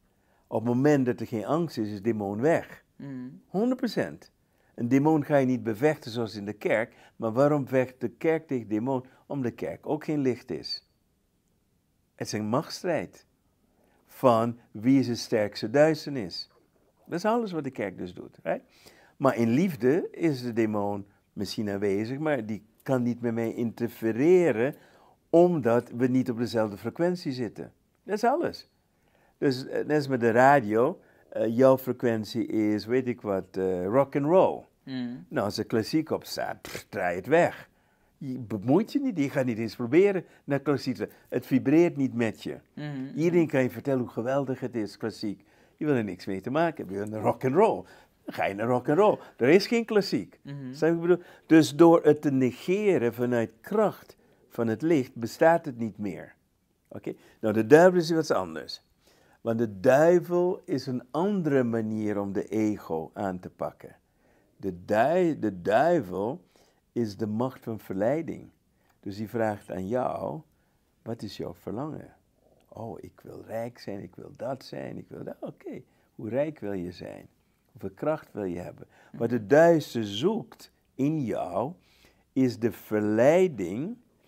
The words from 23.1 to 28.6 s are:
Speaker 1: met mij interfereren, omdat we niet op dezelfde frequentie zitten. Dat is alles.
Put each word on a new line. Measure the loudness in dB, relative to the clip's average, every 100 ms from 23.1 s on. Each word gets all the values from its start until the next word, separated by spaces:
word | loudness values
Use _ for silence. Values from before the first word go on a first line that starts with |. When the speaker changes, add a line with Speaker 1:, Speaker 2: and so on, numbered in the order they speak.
| -2
Speaker 1:
met | -4
mij | -2 -4
interfereren, | -2 -4 -4 -6 -2 -2 2 4 4 4 2 0 -2 _ _ _ _ _
omdat | 6 6 4 2 2 0
we | -2 0
niet | 2 0
op | -2
dezelfde | -2 0 -2 -4
frequentie | -10 -2 -2 -2 -6
zitten. | -6 -6 -8 -16 _ _ _
Dat | -8
is | -2
alles. | 0 0 -2 -6